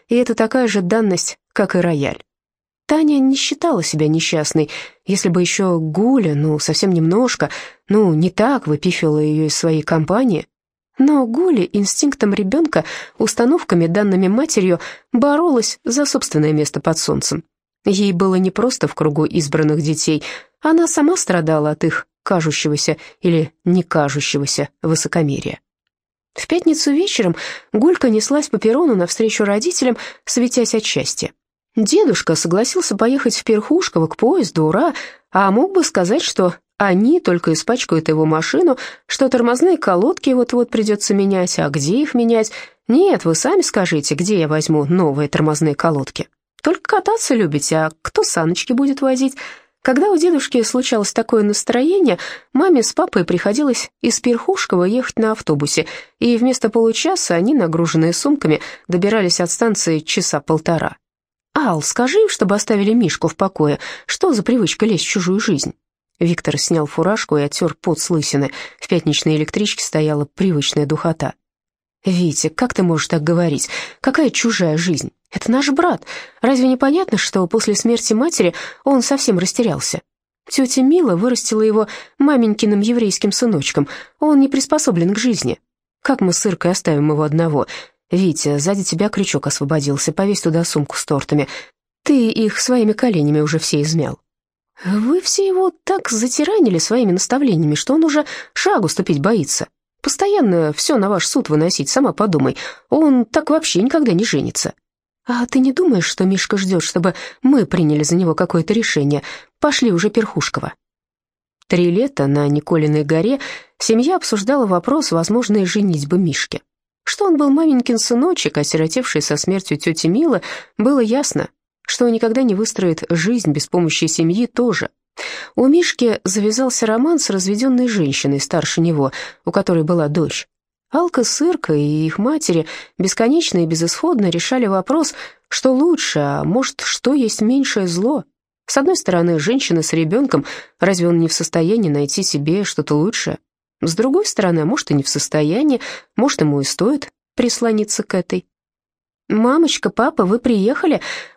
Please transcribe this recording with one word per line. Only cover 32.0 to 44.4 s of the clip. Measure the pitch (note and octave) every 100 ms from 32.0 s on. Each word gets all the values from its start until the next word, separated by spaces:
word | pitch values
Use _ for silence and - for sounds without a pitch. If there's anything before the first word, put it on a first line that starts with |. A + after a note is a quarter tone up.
| F4+ F3+ - D#3+
согласился | E3+ F3+ B3+ F#4 - G3
поехать | A3+ C4+ A#3+ -
в |
Перхушково | - G#3+ - D#4+ F4+ F3 D#3+
к | -
поезду, | A3+ F#4 A3 - D#3
ура! | F3+ E4 - - - _
А | F#3 G3
мог | G#3 F#4
бы | F#4+
сказать, | D4+ - F3+ C4+
что | - - F3+ - _ -
они | G3+ F#3 A3+ E4+
только | - F3 E3+
испачкают | D#3 - A#3+ - D#3+ D#3+
его | D#3 D#3
машину, | D#3 D#3+ C#4 F4 B3+ - - -
что | - C4
тормозные | B3+ A#3+ B3 F4+ E4+
колодки | G#3+ F3+ B3 F4 -
вот-вот | B3+ A#3+ A#3+ A#3+
придется | A3+ G#3+ G#3 -
менять, | G3+ G3 F#3+ F3 -
а | D3+
где | C#3+ C#3 A#3
их | D4+
менять? | A#3+ A#3 A3+ A3 - - _ -
Нет, | B3+ G4 A#3+ E3
вы | D#3+
сами | C4+ F#4+
скажите, | - - F3+ D#3 C#3+ D3
где | F3
я | G#3